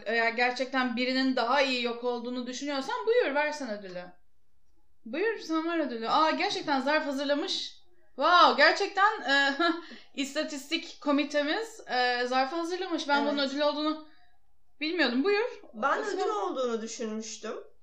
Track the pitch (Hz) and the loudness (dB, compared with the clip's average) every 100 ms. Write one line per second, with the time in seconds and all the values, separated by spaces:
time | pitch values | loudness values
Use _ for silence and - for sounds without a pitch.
0 | - 233 226 226 247 247 254 269 254 226 | -4 0 0 2 0 0 -2 0 0 0
1 | 254 262 262 254 233 277 269 247 240 233 | 0 2 2 2 2 2 2 0 -2 -4
2 | 247 240 233 247 247 254 285 277 277 494 | -4 -4 -4 -6 -6 -6 -4 -4 -4 -4
3 | 427 480 359 277 302 294 254 208 196 180 | 2 2 4 2 0 -2 -6 -8 -10 -12
4 | 180 - - - - - - - - - | -12 -16 -20 -20 -20 -20 -20 -20 -20 -20
5 | 226 277 440 403 - 320 320 339 277 233 | -8 -2 -2 -2 -2 -2 0 0 -2 -2
6 | 226 247 311 277 381 392 320 269 254 311 | 0 2 4 2 -2 -2 0 0 2 0
7 | 277 269 277 285 370 - - - - - | 0 -4 0 0 -2 -4 -6 -12 -20 -20
8 | - - 294 349 302 247 302 - 403 - | -16 -2 4 8 8 8 6 6 0 4
9 | 403 427 254 277 277 277 339 330 - - | 4 4 2 2 4 2 0 0 -6 -16
10 | - - 269 302 311 294 - 330 - - | -14 -6 -4 -4 -4 -6 -6 -6 -6 -6
11 | 285 277 294 294 285 370 453 - - 247 | 0 2 2 0 0 -2 -4 -12 -4 0
12 | 247 240 247 262 269 339 330 359 370 320 | 0 0 0 0 0 -2 -4 -4 -4 -4
13 | 277 285 285 285 269 277 294 294 302 311 | 0 2 2 0 -2 0 0 0 -2 -4
14 | - - - - - - - - 302 359 | -8 -20 -20 -20 -20 -20 -20 -8 -4 0
15 | 262 240 339 415 480 - - 220 269 370 | 0 2 2 2 0 -6 -16 -4 -2 0
16 | 440 370 370 415 381 277 247 226 220 - | -2 -2 -2 -2 -4 -2 -2 -4 -6 -8
17 | 226 214 220 - 214 330 - - | -6 -6 -10 -10 -10 -10 -12 -20